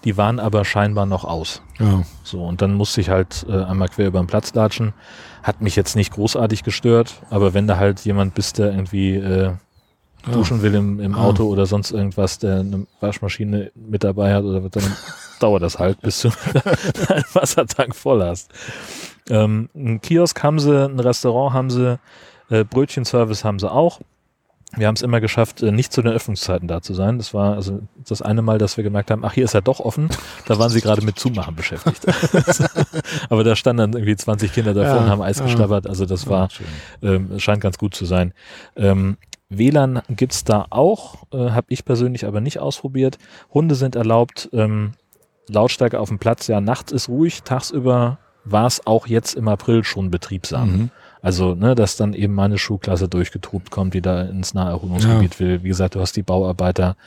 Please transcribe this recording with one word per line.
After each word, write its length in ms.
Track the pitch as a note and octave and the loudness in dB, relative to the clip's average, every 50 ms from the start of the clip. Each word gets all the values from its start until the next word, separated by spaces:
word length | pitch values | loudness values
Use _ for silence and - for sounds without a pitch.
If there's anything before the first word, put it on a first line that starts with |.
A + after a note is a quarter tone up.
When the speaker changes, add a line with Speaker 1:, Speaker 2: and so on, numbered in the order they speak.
| - | -2
Speaker 1:
die 140 | A#2 G2+ G2 | -2 0 2
waren 220 | G#2 G#2 A#2 B2 | 2 2 2 0
aber 260 | G#2 A2 G#2 G#2+ G2+ | -2 0 0 0 0
scheinbar 420 | - - G#2 G#2 G#2 G#2 G#2 G2+ G2 | 2 2 2 2 2 2 0 -2 0
noch 160 | F#2+ F2+ - | -2 -4 -4
aus. 380 | - E2+ E2 D#2+ - - - - - - - | -4 -6 -6 -6 -8 -10 -12 -16 -20 -6 0
Speaker 2:
Ja. 240 | A2 G#2+ G2 F#2+ F2 - - - - | 2 2 4 2 0 -2 -8 -20 -16
Speaker 1:
So, 220 | - - F2+ F2 | -12 -10 -8 -6
und 160 | E2+ F2 E2+ | -6 -2 0
dann 140 | G#2 G2 G2+ | 0 2 2
musste 260 | G2+ G#2 - - - | 2 0 0 0 -2
ich 80 | F#2+ - | 0 2
halt, 340 | F#2+ F#2 F#2 - - - - - | 2 2 2 0 -4 -12 -8 -2
äh, 140 | - F#2+ F#2+ | -2 -2 0
einmal 260 | F#2 F#2 F#2+ F#2+ F2+ | 0 0 0 0 -2
quer 180 | - - G#2 G2 | 0 0 -2 0
über 120 | F2+ F#2 | 2 0
den 80 | F2 E2+ | 0 0
Platz 260 | - G#2+ - - - | 0 -2 -2 -2 0
latschen. 400 | A#2+ G#2+ G#2+ - - A#2 G#2+ G#2 _ - - - - - - - - | 2 2 2 2 -2 -4 -4 -4 _ -16 -20 -20 -20 -20 -20 -20 -8
Hat 200 | - - G#2 - | -6 -6 -4 -2
mich 140 | A2 G#2 - | -2 0 0
jetzt 200 | - F#2+ - - | 0 0 0 2
nicht 180 | A2 G2+ - - | 0 0 0 0
großartig 500 | - G#2 A2 - - A#2 A2 A2 G#2 - | -2 -2 0 0 0 0 0 0 -2 -4
gestört, 520 | - G#2 - - A#2+ A#2 A#2 A#2 - - - - - | -6 -6 0 2 4 4 4 4 2 -4 -20 -14 -4
aber 240 | - G2+ G2+ G2 F2+ | 0 2 2 4 4
wenn 100 | G2+ G2+ | 2 2
da 120 | G#2+ G2 F2 | 2 2 4
halt 240 | G2+ G2+ G2+ G2 | 4 2 2 0
jemand 340 | - G#2+ G2+ G2+ G2 F#2+ - | -2 -2 0 2 0 0 0
bist, 240 | - G2+ - - - | -2 -4 -4 0 0
der 80 | G#2 G2+ | 0 0
irgendwie, 480 | G2 F#2+ F#2 F2+ G2 G2 G2 F#2+ F#2+ | 0 -2 -4 -2 -2 0 0 2 0
äh, 380 | F#2+ G2 F#2+ F#2+ F#2+ F#2+ F#2+ F2+ F2+ _ _ _ _ _ _ _ _ _ _ _ _ - - | 0 0 0 0 2 2 0 -2 -6 _ _ _ _ _ _ _ _ _ _ _ _ -8 -4
Speaker 2:
Ja. 40 | |
Speaker 1:
duschen 300 | A#2+ A#2+ G#2 E2 B2 A2+ | 0 0 0 0 0 2
will 140 | G2+ G#2+ G#2 | 2 2 2
im, 240 | G#2 G2+ G2+ G2+ G2+ | 2 2 0 -2 -2
im 140 | G2+ G2 G2 | -4 -4 -2
Speaker 2:
Ja. 80 | A2 | 2
Speaker 1:
Auto 240 | A2+ G2+ G2+ G2 A2 | 2 2 4 4 2
oder 200 | G#2 G2+ G2 G2 | 2 2 2 2
sonst 260 | F#2 G#2+ G#2 G2+ - | 2 0 -2 -2 -2
irgendwas, 460 | - G#2+ G2 G2 F#2 - G2+ F#2+ - - | -4 -2 -2 -2 0 0 -2 -2 -2 -2
der 220 | - G2+ F#2+ F#2+ | -2 0 0 0
eine 260 | F#2+ G2 G2+ F#2+ G2+ _ _ _ | 0 -2 -4 -6 -8 _ _ _
Waschmaschine 720 | - G#2 G2 - - G2 - - G#2+ G2+ G#2 G#2 G2+ - _ | -6 -6 -4 -4 -6 -8 -6 -6 -4 -4 -2 -4 -4 -6 _
mit 300 | - A2+ A2 G#2+ G2+ - | -20 -12 -6 -4 0 0
dabei 300 | G2+ G2 G2+ G2+ G2 G2+ | 0 0 2 2 4 4
hat 100 | G2+ G2+ | 2 2
oder 200 | G2+ F#2+ F#2+ F#2 | 0 -2 -2 -4
was, 80 | F#2+ | -4
dann 240 | - G#2+ G2+ G2 G2 - - - - | -4 -4 -2 -2 -4 -6 -10 -16 -18
<laughs> 240 | - - - - - | -18 -18 -20 -4 0
dauert 240 | - A2 G#2 F#2+ E2+ | 2 4 4 4 2
das 160 | E2+ - - | -2 -2 0
halt, 220 | F2 F2+ G2 - | 0 0 0 0
bis 200 | - A2+ - - | -2 -4 -4 0
du 80 | - A#2+ | 0 0
<laughs> 800 | A2 - - - - C#3+ - G3+ F3+ - - F#3+ - - F#3+ - | 0 0 -4 -2 0 0 2 2 -2 0 0 -4 -4 -2 0 0
deinen 180 | G3 D3+ C3 - - | 0 0 0 2 0
Wassertank 600 | F3+ C#3 - - - C3 A#2 - - C3+ A#2 B2 | 0 2 2 0 0 -2 -2 -2 -4 -4 -4 -4
voll 280 | - - C#3 C3+ A2 F#2+ | -6 0 0 2 2 2
hast. 280 | F2 F2 F2 - _ _ - - - - - - - - - - - - _ _ - | 0 -4 -6 -10 _ _ -18 -16 -16 -16 -16 -16 -16 -16 -16 -16 -18 -20 _ _ -2
Ähm, 400 | A#2+ G#2+ G#2+ G#2+ G#2+ G#2+ A2+ - _ | 2 2 4 4 2 0 -2 -6 _
'n 260 | D3+ C#3 A#2 A2+ A2 | -8 -4 -4 -4 -4
Kiosk 400 | - - E3+ E3 F3 E3 - - - | -2 0 2 4 4 2 0 0 0
haben 160 | D3 D3+ D#3 | 2 2 4
sie, 260 | C#3+ D3 D3 C#3 C#3 | 4 4 4 4 2
'n 140 | C#3 C#3 C3 | 0 0 0
Restaurant 540 | A#2+ B2+ B2 - - C3 A2+ A#2+ C3+ C#3+ B2+ | 2 2 2 2 0 0 0 2 0 0 0
haben 160 | C3 B2+ C3 | 0 0 0
sie, 300 | B2 B2 B2 B2 A#2+ A#2+ _ _ - - - - _ _ _ _ | 0 0 2 0 0 -2 _ _ -20 -20 -20 -20 _ _ _ _
äh, 140 | A2+ A2 G#2+ | 2 2 2
Brötchenservice 800 | G#2+ - B2+ C#3 C#3+ - - B2 - - B2 A#2 A2 A2 G#2 - | 2 2 0 0 0 0 -6 -6 0 2 2 2 2 0 -2 -2
haben 160 | A2 G2+ G2 | -2 -2 -2
sie 120 | G2 F#2+ | -4 -2
auch. 300 | - B2+ D#3+ E3+ - - - _ _ _ _ _ _ _ _ _ _ _ _ - - - | 2 2 2 2 0 -4 -20 _ _ _ _ _ _ _ _ _ _ _ _ -14 -6 0
Wir 100 | A2 G#2+ | 0 0
haben's 140 | A2 A2 - | 0 0 0
immer 180 | B2 A#2 A#2 | 0 0 2
geschafft, 400 | A2 A2 - - A2+ - - - - | 0 0 2 2 0 0 0 -2 0
äh, 80 | A2 | 2
nicht 220 | G#2 A2 B2+ - - | 2 2 0 0 0
zu 80 | - | 0
den 100 | A2+ A#2 | 0 2
Öffnungszeiten 560 | A2+ A2+ - - G#2+ F#2 - - F2+ F2 F2 E2+ | 0 0 -2 -4 -6 -6 -4 -4 -4 -4 -2 -4
da 140 | E2+ E2 | -6 -6
zu 120 | - - F#2+ | -6 -6 -4
sein. 240 | F2+ F#2+ G2+ A#2 B2 | -2 0 0 0 -2
Das 160 | G#2+ - - | -4 -6 -2
war 200 | G#2 G2+ G2+ G#2 | 0 0 0 0
also 240 | G#2 G2 F#2+ G2 G2+ G#2+ - _ _ C3 - | -2 -4 -6 -6 -8 -8 -12 _ _ -8 -8
das 140 | A2 G2+ | -8 -6
eine 200 | - - G#2+ A2+ | -2 0 0 0
Mal, 160 | A2+ A2+ A2 A2 | 2 2 2 2
dass 180 | G#2+ G2 - | 2 0 0
wir 80 | - G#2+ | -2 -4
gemerkt 260 | G#2 G2+ G#2 G#2 - | -2 -2 -2 -2 -2
haben, 140 | A2 G#2+ - | -2 -2 -2
ach, 100 | A2 - | -2 0
hier 120 | - B2+ | 0 0
ist 80 | A#2 - | 2 2
ja 80 | G#2+ | 2
doch 180 | G2 - C3 - | 2 2 0 0
offen. 300 | - A#2 - - D3+ D#3+ - - - - - - - - | -2 -6 -2 -2 -2 -2 -2 -6 -10 -14 -18 -18 -2 -2
Da 120 | A2+ G#2 | 2 2
waren 100 | A2+ A#2+ | 4 4
sie 120 | A#2 A2+ | 4 2
gerade 220 | - G#2+ G#2+ G#2 G#2+ | 4 4 2 2 2
mit 120 | G#2+ G2+ - | 0 -2 -2
Zumachen 380 | - B2+ B2 G#2 F2 - E2+ | -2 -2 -2 -2 -6 -6 -8
beschäftigt. 500 | D#2+ E2+ - - D2+ - E3 E3 - - | -8 -8 -8 -8 -4 -2 -2 -4 -2 -2
<laughs> 1200 | F#3+ E3+ - - - - F3+ D3 - E3+ - D3 - - - D3+ - - D#3+ - - - D3+ - - | -2 0 0 0 2 2 2 2 2 0 0 0 -2 0 -2 -2 -2 -2 -8 -6 -6 -8 -8 -4 0
Aber 140 | A#2 A2 A2 | 2 4 4
da 120 | A2+ A2+ | 4 2
standen 220 | - - C3 A#2+ A#2+ | 2 2 0 2 2
dann 160 | A2 G#2 A2 | 2 0 0
irgendwie 240 | B2 G#2+ G#2 G#2+ G2 | -2 0 0 0 -2
zwanzig 340 | - - G#2+ G2+ A2 G2 - | 0 -2 -2 0 -2 -2 0
Kinder 200 | - A2+ G#2+ G2+ | 0 0 2 2
davor 240 | G2+ G2+ C#3+ C#3 B2+ | 2 2 2 4 4
Speaker 2:
Ja, 60 | A2+ | 4
Speaker 1:
und 60 | A2 | 4
haben 120 | G2+ G2+ | 2 2
Eis 180 | G2 F#2+ - - | 0 -2 -2 -2
Speaker 2:
ja. 60 | C#3 | 0
Speaker 1:
geschlabbert. 420 | B2+ A#2+ A#2 G#2+ G2 G#2 G2+ F#2+ G2 | 0 2 2 2 2 2 0 -2 -4
Also 180 | G2 F2+ G2 | -4 -4 -2
das 200 | F2+ F#2+ F2+ - | -2 -2 -4 -2
Speaker 2:
Ja, 60 | - | 0
Speaker 1:
war, 180 | G2 F#2+ F#2+ F#2 | 0 2 2 0
Speaker 2:
schön. 160 | - - - E2 D2+ D2 - - - - | -2 -8 -14 -14 -12 -14 -14 -18 -18 -6
Speaker 1:
ähm, 380 | - G2+ F#2+ F#2+ F#2+ F#2 G2 G2+ | -2 0 0 0 0 -4 -6 -4
scheint 220 | - - G#2 G#2 | 0 0 0 0
ganz 160 | G2+ G2+ F2+ - | 0 -4 -4 -2
gut 180 | - G#2 - | -6 -6 -4
zu 100 | - F#2+ | -6 -4
sein. 280 | E2+ F#2 F2+ F2+ F2 - _ - - - - - - _ | 0 0 2 0 0 -4 _ -20 -20 -20 -20 -20 -20 _
Ähm, 420 | - G#2 G2 G2 F#2+ F#2+ G2 G2+ - _ _ - _ _ _ | 0 2 2 4 4 2 0 -2 -4 _ _ -20 _ _ _
W 200 | G2 G2 A2+ C3 | -2 2 2 4
lan 320 | D3 D3+ C#3 C3 B2+ B2 - _ | 6 4 4 4 0 -4 -4 _
gibt's 340 | A#2+ G2+ C3+ C3 - - - | -2 -2 0 0 -2 -6 0
da 220 | - A2 G#2 G2 - | 2 2 2 2 -2
auch, 520 | - - C#3 F3 A3 - - - - - - _ | 0 2 4 4 4 0 -6 -18 -20 -20 -20 _
äh, 200 | - C3+ B2 B2 | -6 -4 -2 0
hab 140 | A2 A#2+ A#2 _ | 0 -2 -2 _
ich 160 | C3+ C3 - | -6 -8 -2
persönlich 400 | - C3 A#2 B2 B2+ B2+ A#2 - | -2 0 0 0 -2 -2 -4 -6
aber 160 | G#2 G#2 G#2 | -4 -4 -2
nicht 180 | A2 C#3+ - - | -2 -2 -4 -4
ausprobiert. 580 | - C#3 C#3+ - - C#3 C3 C3 C3 C3 B2+ - _ - - - - _ - | -4 -6 -6 -6 -8 -6 0 2 0 0 0 -4 _ -20 -20 -20 -20 _ 0
Hunde 220 | C#3+ D#3+ E3 D3 | 2 2 2 2
sind 200 | B2+ C3+ C3 B2 | 2 0 -2 -2
erlaubt, 540 | A#2+ A#2 A2 A2+ A2+ A#2+ A#2+ - - - - | -2 2 4 4 4 4 2 -2 -14 -14 -6
ähm, 400 | - A#2 A2 G#2+ G#2+ G#2+ G#2 G#2 G#2+ _ _ _ _ _ _ _ _ _ _ - | 0 0 0 2 2 0 -2 -4 -6 _ _ _ _ _ _ _ _ _ _ -2
Lautstärke 520 | G#2 G#2+ A2 B2+ - - B2+ A#2 A2+ - | 2 2 4 2 2 2 0 0 0 -2
auf 100 | A2 G2 | -4 -4
dem 100 | G#2+ G2+ | -4 -2
Platz, 280 | - A2+ A#2 - - - | 0 0 0 0 -2 0
ja, 120 | A2+ G#2 | 0 0
nachts 320 | G2+ G#2 B2+ - - - | 2 0 -2 -4 -4 -6
ist 160 | - C3 - - | -4 -4 -4 -2
ruhig, 360 | A#2+ C3 D#3+ E3+ - - - | 0 0 0 0 0 -4 -6
tagsüber 720 | - C3 B2+ - - - D3 B2 B2+ B2 B2 A#2+ A#2+ C3+ - _ _ _ _ _ | -4 -4 -4 -4 -4 -6 -2 2 2 4 4 2 0 -2 -6 _ _ _ _ _
war's 420 | G#2+ G#2 G#2+ A2+ B2 - - - | 0 2 4 4 4 0 -2 0
auch 220 | - A2 A2+ - A#2 | 2 2 2 2 2
jetzt 280 | A2+ A2+ A2 - - | 0 0 0 -2 -6
im 120 | - A#2 A2 | -4 0 0
April 360 | G#2 G2 - - A#2 A2+ G#2+ | 0 0 0 2 2 2 2
schon 280 | - - G2 F#2+ F#2 | 0 -4 -4 -4 -2
betriebsam. 600 | F2 F2 - - G2 F#2 - - - B2+ B2 G#2+ | -2 -4 -6 -6 -10 -8 -8 -6 -4 -2 0 2
Speaker 2:
Mhm. 180 | F2+ F#2+ A2 B2 _ _ - - _ _ | 2 2 0 -2 _ _ -20 -20 _ _
Speaker 1:
Also, 340 | - F#2 F#2 F2 F#2 F#2 F2+ | -2 -2 0 2 2 0 0
ne, 180 | E2+ G2+ A#2+ C3 | 2 2 2 4
dass 240 | A#2+ A2 G2 - - | 4 2 0 2 -2
dann 160 | A2 G#2 G#2 | -2 -2 0
eben 220 | - A2 G2+ G2+ | 0 -2 0 0
mal 80 | G2 G2 | 2 2
eine 160 | G2+ G#2 G2 | 2 2 0
Schulklasse 480 | - - G#2+ G2 - - F#2+ E2+ F#2+ F2+ | -2 -4 -4 -4 -2 -2 0 0 0 0
durchgetobt 640 | F#2 F2+ F2+ - - - - - - F#2+ F2+ - | 0 -2 -2 -2 -4 -12 -12 -8 -10 -10 -10 -8
kommt, 240 | - - G2 F#2 F#2 | -4 -4 -2 -2 -2
die 60 | F#2+ | -2
da 200 | F2 F#2 F#2 F2+ F2+ | -2 0 -2 -2 -2
ins 300 | F#2 F#2+ F#2+ F#2 - - | -4 -6 -6 -8 -6 -4
Naherholungsgebiet 800 | G2 F#2 F2+ E2+ E2 - F#2 F2 F2 G#2+ A2+ A2+ A2 G#2 F2 - | -2 -2 -2 -2 -4 -4 -4 -2 2 2 4 4 4 4 2 0
Speaker 2:
Ja. 40 | - | -2
Speaker 1:
will. 240 | F#2+ F2+ F2+ F2+ F2+ | 0 0 0 0 0
Wie 60 | F#2 | -2
gesagt, 260 | F#2+ F2+ F#2+ F2+ - | 0 0 0 0 0
du 40 | G2 | -2
hast 160 | F#2 F2+ - | -4 -2 -4
die 60 | - | -6
Bauarbeiter, 720 | F#2+ - F2+ F#2 F#2+ F#2 F2+ F2+ F#2 F2+ F#2 - F2+ F2+ F#2+ _ _ | -4 0 0 0 0 0 -2 0 0 0 2 2 0 0 0 _ _